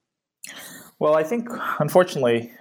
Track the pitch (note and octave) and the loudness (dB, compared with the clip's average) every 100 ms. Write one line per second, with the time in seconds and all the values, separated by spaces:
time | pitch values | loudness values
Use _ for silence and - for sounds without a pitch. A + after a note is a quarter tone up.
0 | _ _ _ _ - - - - - - | _ _ _ _ -20 -20 -18 -20 -16 -2
1 | D3+ D#3 D#3 A#3+ A3+ - - - D3 F#3 | 2 2 2 -4 -6 -8 -6 -4 2 4
2 | F3+ D3+ B2 A#2 A#2 - | 4 2 0 0 -2 -12